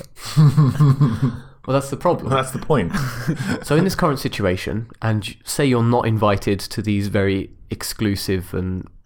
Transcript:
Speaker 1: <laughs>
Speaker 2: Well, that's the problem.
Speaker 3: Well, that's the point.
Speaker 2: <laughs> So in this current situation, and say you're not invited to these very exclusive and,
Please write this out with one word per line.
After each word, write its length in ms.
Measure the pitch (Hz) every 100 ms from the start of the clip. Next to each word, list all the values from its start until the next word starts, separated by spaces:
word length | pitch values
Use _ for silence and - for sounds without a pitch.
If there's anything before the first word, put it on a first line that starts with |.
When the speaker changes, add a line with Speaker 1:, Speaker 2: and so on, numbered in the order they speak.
| - - - -
Speaker 1:
<laughs> 1080 | 151 151 135 - 147 135 139 104 127 - - - -
Speaker 2:
Well, 80 | 135
that's 160 | 135
the 60 | 135
problem. 320 | 180 165 -
Speaker 3:
Well, 100 | 131
that's 100 | 131
the 80 | -
point. 320 | - 147 85
Speaker 2:
<laughs> 720 | 190 131 - - 147 - 120
So 120 | - 151
in 80 |
this 100 | 185
current 240 | - 170 135
situation, 680 | - - 98 92 - 101 117 -
and 340 | 113 107 98 - -
say 180 | - 143
you're 180 | 120
not 240 | 117 120 113
invited 520 | 110 107 101 - 98
to 220 | - -
these 260 | 104 101 101
very 440 | 101 98 95 - - -
exclusive 840 | 104 - - 104 98 - 95 90 95
and, 320 | 92 92 - -